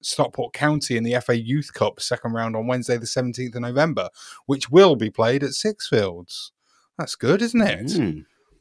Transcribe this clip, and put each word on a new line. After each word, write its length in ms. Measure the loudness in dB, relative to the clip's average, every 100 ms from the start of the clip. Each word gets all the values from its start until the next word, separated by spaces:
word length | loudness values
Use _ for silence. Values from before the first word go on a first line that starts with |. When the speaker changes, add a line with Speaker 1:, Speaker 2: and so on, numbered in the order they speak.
Speaker 1:
Stockport 500 | -8 -2 -2 -2 -8
County 420 | -2 0 0 0 -2
in 60 |
the 100 | 0
F 140 | -2 0
A 100 | -2
Youth 360 | 0 -4 -4
Cup 260 | -2 -2 -2
second 320 | -6 -4 -4
round 240 | -4 -4 -4
on 100 | -2
Wednesday 300 | -4 -2 -4
the 100 | -2
seventeenth 480 | -4 -4 -6 -8
of 60 | -8
November, 480 | -4 0 0 0 -6 -10 -20 -16 -4
which 240 | -4 4
will 260 | 8 8 6
be 140 | 0
played 320 | 2 2 2
at 80 | -2
Sixfields. 1000 | -2 -4 -4 0 2 2 -4 -12 -14 -14 _ _ _ _ -10
That's 180 | -10 -2
good, 240 | 0 2
isn't 200 | 2 2
it? 240 | 2 0 -2
Speaker 2:
Mm, 400 | 0 0 -2 -12 _ _ _